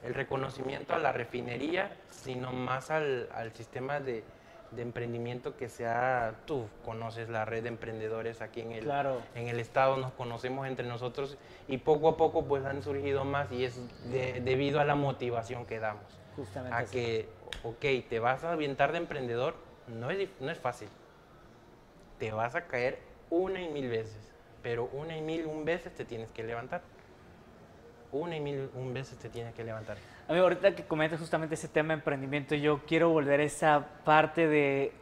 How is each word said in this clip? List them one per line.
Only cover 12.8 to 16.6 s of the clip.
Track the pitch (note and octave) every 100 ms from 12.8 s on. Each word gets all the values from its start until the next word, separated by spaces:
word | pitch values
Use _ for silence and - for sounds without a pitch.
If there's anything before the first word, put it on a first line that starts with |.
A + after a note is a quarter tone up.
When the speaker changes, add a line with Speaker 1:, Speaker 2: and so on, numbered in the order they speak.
Speaker 1:
surgido | C#3 C#3 C#3+ C#3
más | C#3 C#3+ C#3+
y | B2+
es | B2+ A#2+ B2 - A#2+
de, | B2+ B2+ B2+
debido | B2+ C3 C#3+ D3
a |
la | D3 C#3+
motivación | C#3 C3 B2 A#2 A2 B2 A#2+
que | A2+
damos. | A2 G#2 - - - -
Speaker 2:
Justamente | B2+ C#3